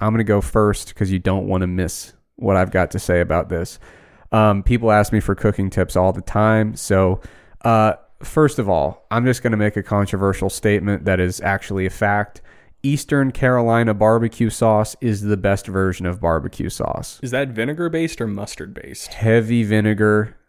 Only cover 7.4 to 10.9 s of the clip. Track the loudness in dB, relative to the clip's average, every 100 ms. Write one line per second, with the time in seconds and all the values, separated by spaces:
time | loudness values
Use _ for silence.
7.4 | _ -6 0 4 2 0 _ -18 -4 2
8.4 | 2 2 0 0 -2 -6 -6 0 0 0
9.4 | 0 0 0 -2 -2 0 0 0 0 0
10.4 | -4 -2 0 0 0